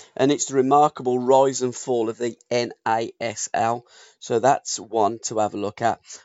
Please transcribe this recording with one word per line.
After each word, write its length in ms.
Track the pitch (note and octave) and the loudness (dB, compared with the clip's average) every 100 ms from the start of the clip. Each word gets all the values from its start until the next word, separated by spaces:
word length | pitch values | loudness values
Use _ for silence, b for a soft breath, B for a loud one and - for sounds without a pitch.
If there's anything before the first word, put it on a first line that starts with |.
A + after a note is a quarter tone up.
| B - | B -2
and 160 | C3+ | 0
it's 140 | C#3 - | 0 0
the 80 | |
remarkable 640 | C3+ C3 C#3+ D3+ - B2+ B2 | 0 4 4 4 0 -2 -2
rise 420 | B2 C3+ C3+ B2 | 4 6 4 2
and 160 | B2+ A#2+ | -6 -6
fall 320 | - B2 A2+ | -4 -2 -2
of 80 | A2+ | -4
the 200 | A#2+ A2+ _ | -6 -8 _
N 220 | B2 A#2+ - - | -2 -2 -6 -2
A 240 | A2+ A2+ - | -2 -2 -6
S 300 | A#2 A2 - | -8 -6 -6
L. 320 | - A2+ A#2+ - b b b | -2 -2 -2 -8 b b b
So 200 | - A#2+ | -2 2
that's 420 | A#2+ - - - | 2 2 -2 -10
one 380 | G#2 A2+ A2 A#2 | -4 0 0 0
to 140 | - A2 | -6 -2
have 140 | G#2 | -2
a 60 | G2+ | -2
look 240 | G2+ - | -8 -2
at. 180 | A#2 - B B | -2 -2 B B